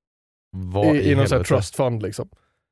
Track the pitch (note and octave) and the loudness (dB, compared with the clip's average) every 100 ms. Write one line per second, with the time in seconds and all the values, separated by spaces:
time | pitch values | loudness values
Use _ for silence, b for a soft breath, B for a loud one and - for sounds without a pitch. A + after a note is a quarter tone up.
0 | _ _ _ _ _ F#2 F#2 G2 D#3 D3 | _ _ _ _ _ -12 -4 2 2 4
1 | C3+ C#3 A#2 B2+ - B2+ G#2 - B2+ A2+ | 2 2 2 0 2 0 -2 -2 -2 -2
2 | G2+ - - _ _ _ _ | -6 -8 -12 _ _ _ _